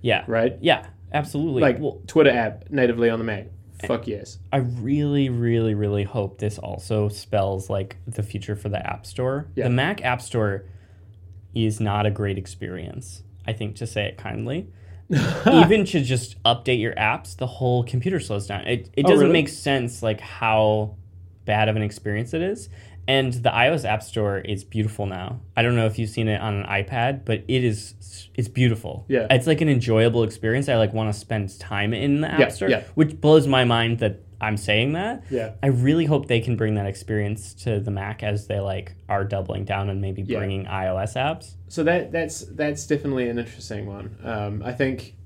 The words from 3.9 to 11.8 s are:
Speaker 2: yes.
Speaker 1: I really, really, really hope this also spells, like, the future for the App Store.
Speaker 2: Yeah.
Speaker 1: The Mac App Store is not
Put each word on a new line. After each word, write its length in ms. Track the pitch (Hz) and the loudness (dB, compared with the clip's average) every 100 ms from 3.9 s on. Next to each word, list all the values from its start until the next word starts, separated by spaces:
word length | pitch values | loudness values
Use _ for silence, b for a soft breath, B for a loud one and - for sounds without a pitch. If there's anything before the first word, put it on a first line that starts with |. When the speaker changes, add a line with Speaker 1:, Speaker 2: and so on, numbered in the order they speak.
| 117 117 | -2 -2
Speaker 2:
yes. 300 | 104 - - - | -8 -10 -16 -2
Speaker 1:
I 60 | 143 | 0
really, 720 | 123 120 113 143 147 143 135 | 0 -4 0 0 2 2 2
really, 440 | 120 117 117 113 | 2 2 4 2
really 300 | 104 104 101 | 2 2 0
hope 360 | 98 117 98 - | 0 -2 -4 -4
this 180 | 104 104 | -6 -4
also 480 | - 85 87 107 104 | -10 -10 -2 0 0
spells, 640 | 101 - 104 98 95 - | -4 -2 0 0 -2 -4
like, 260 | 98 95 - | -4 -4 -10
the 180 | - 110 | -10 -8
future 340 | 104 104 104 104 | -6 -8 -6 -6
for 100 | 107 | -4
the 180 | 101 | -6
App 200 | - 101 | -6 -10
Store. 420 | - - 127 135 156 | -10 -4 -2 -2 -6
Speaker 2:
Yeah. 80 | 131 | -4
Speaker 1:
The 40 | 123 | 0
Mac 340 | 123 151 208 | 2 0 0
App 180 | 127 123 | -2 -2
Store 440 | - 120 107 95 b b b b b - - - - | -2 0 0 -2 b b b b b -20 -20 -20 -8
is 240 | 117 110 | 0 0
not 260 | 107 | 0